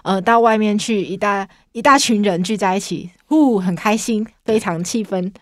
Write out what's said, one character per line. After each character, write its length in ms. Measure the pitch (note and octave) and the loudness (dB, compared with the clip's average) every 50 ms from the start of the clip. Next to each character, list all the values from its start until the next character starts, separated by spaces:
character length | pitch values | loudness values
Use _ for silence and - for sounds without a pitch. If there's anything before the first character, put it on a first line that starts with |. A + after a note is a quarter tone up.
| - | -4
呃， 180 | - F#3+ F#3+ | -2 -2 0
到 200 | F3+ A#3 A#3 A#3 | 2 2 4 4
外 180 | A#3 A#3 A3 G#3+ | 4 4 4 2
面 180 | G#3+ G#3 G#3 G#3+ | 2 0 0 -2
去 260 | - - A3+ G3+ F3 | -2 -2 -2 -2 -2
一 120 | C#3 F3+ | -4 -6
大， 320 | G3 G#3 G3+ G3+ G3 F#3+ - _ _ _ _ - | -4 -4 -2 -2 -4 -6 -10 _ _ _ _ -6
一 80 | A#3 | 0
大 180 | A3+ C#4+ C4+ C#4 | 4 4 4 4
群 220 | - - A#3 G3+ G#3 | 4 2 2 2 2
人 200 | G#3 F3+ E3 F3+ | 2 0 0 -2
聚 140 | F#3 A3 | -2 -2
在 200 | G3 G#3 F#3+ F#3 | -2 0 0 0
一 40 | G3+ | -2
起， 300 | - - F#3 - - F3 _ _ _ | -4 -6 -8 -8 -10 -12 _ _ _
呼， 320 | - D4+ D#4 D4+ C4 A#3 G3 | 0 2 4 4 4 2 2
很 160 | F3+ F#3 F3 | 0 -2 -4
开 200 | E3 - G#3+ G#3+ | -2 0 0 0
心， 280 | A3 - - A3+ G#3+ A3 - _ _ _ | 0 -2 -2 -2 -2 -4 -6 _ _ _
非 140 | - A3 G#3+ | -2 0 0
常 240 | - G3 E3+ D#3+ F3+ | 0 -2 -4 -4 -4
气 220 | - - A#3 G#3+ | -4 -4 -6 -4
氛 280 | - G3+ F#3 F3+ F#3+ G3 - | -4 -4 -4 -4 -6 -8 -12